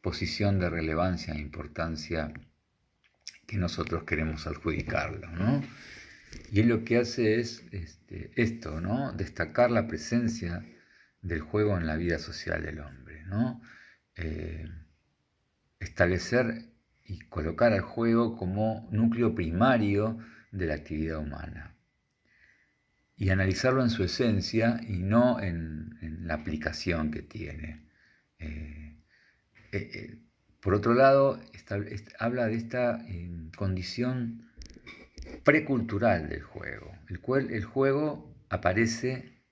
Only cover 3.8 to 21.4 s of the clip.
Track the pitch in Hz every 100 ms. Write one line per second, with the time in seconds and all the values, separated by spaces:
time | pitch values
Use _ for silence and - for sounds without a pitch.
3.8 | - 82 - 78 78 78 85 80 82 78
4.8 | - 85 78 78 85 85 104 139 - -
5.8 | - - - - - - - 101 117 113
6.8 | - 117 117 - 110 110 117 - - 98
7.8 | 80 - _ 90 - - 117 113 - 80
8.8 | 90 123 139 92 95 - 80 - 120 117
9.8 | 113 - - 117 113 - 87 87 - -
10.8 | _ _ _ _ 90 82 76 104 104 92
11.8 | 80 78 87 82 - - - 82 80 78
12.8 | 73 65 71 76 87 101 127 - - -
13.8 | - _ _ - 80 78 80 80 80 82
14.8 | - _ _ _ _ _ _ _ _ _
15.8 | 85 - 90 92 - 123 117 - - _
16.8 | _ _ - 95 - - 78 80 120 101
17.8 | 85 - 117 117 117 - 92 98 110 110
18.8 | - 107 113 117 117 - 82 85 123 120
19.8 | 101 101 110 113 - - _ 98 85 76
20.8 | 78 78 80 80 73 71